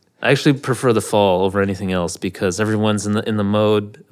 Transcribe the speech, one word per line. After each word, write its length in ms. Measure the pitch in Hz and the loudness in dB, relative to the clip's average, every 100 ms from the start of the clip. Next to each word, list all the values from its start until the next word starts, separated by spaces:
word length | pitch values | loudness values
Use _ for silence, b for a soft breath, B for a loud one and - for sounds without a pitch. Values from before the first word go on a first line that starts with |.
| _ - | _ -4
I 100 | 117 | 0
actually 280 | 139 156 131 | 2 2 0
prefer 320 | - 117 131 | -2 -2 2
the 80 | 110 | 0
fall 460 | - 107 98 90 95 | 2 2 4 4 2
over 160 | 98 | 0
anything 320 | 98 92 98 | -2 -2 -4
else 240 | 92 87 - | -2 -4 -4
because 420 | 98 90 98 90 | -8 -4 -4 -2
everyone's 480 | 107 107 107 104 104 | -2 0 0 0 -2
in 60 | |
the, 120 | 104 - | -2 -2
in 120 | 107 | -2
the 60 | 101 | 0
mode 580 | 107 107 107 104 113 - | 2 2 2 -2 -12 -16